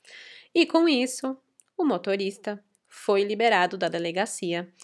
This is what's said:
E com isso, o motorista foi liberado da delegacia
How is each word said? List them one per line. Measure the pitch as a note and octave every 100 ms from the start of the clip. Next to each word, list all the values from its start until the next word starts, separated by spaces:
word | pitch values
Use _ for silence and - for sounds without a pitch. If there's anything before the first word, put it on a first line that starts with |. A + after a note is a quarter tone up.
| - - - - -
E | E4+
com | D#4+ E4 E4
isso, | B3+ B3+ - C4 C4 _ _ _ -
o |
motorista | D#4 F3+ G3 G3 G3 G3 G#3+ G#3 _ _ _
foi | - - G3
liberado | G3+ G#3+ A#3 G3+ F3+ G3
da | E3+
delegacia | E3+ E3+ F3 G#3 - F3+ E3+ F3+ _